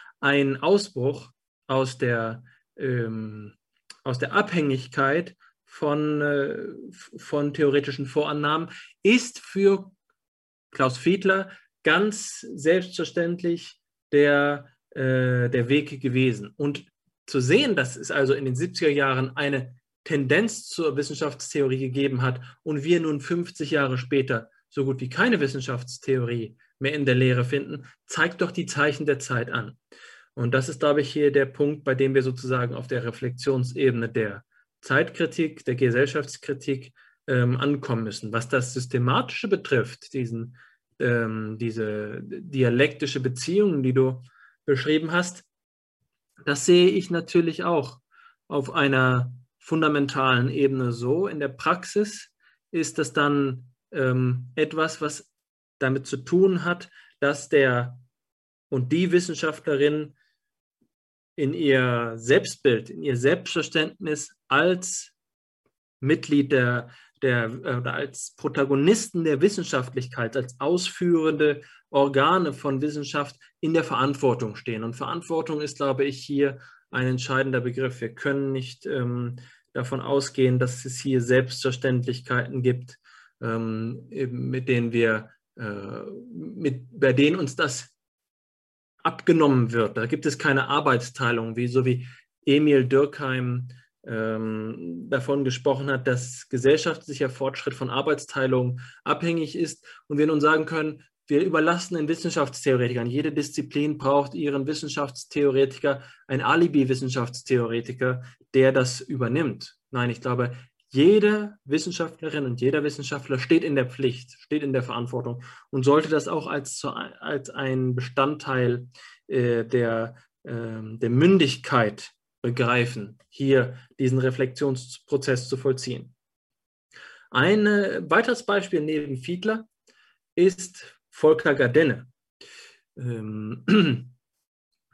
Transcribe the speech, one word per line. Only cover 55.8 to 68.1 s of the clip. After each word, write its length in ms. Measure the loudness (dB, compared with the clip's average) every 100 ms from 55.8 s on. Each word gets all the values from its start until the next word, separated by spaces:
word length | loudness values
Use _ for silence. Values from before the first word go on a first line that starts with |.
| -2 -2 -4
zu 100 | -8
tun 460 | 0 4 4 4
hat, 260 | -2 -4 -8 -20 -20 -2
dass 300 | -2 -2 2
der 500 | 4 4 2 -2 -8 _ _ _ _ _ _ -6
und 240 | -4 0
die 180 | 0 2
Wissenschaftlerin 1040 | 2 0 -4 -4 -4 -2 2 2 2 -6 _ _ _ _ _ _ _ _ _ _ _ _ -4
in 180 | -2
ihr 600 | 0 2 4 2 0 -2 -4
Selbstbild, 720 | 2 2 2 0 2 2 -2
in 140 | -8
ihr 140 | -4 0
Selbstverständnis 1160 | 2 0 -2 -6 -2 -2 -2 -4 -6 -6 -8 _ 0
als 640 | 2 4 2 -4 -10 -12 _ _ _ _ _ _ _ _ -4
Mitglied 540 | 0 0 2 2 4
der, 360 | 4 4 0 -4 -16 _ _
der, 240 | 0 2 0
äh, 300 | -4 -6 -4
oder 180 | -4
als 420 | -6 -8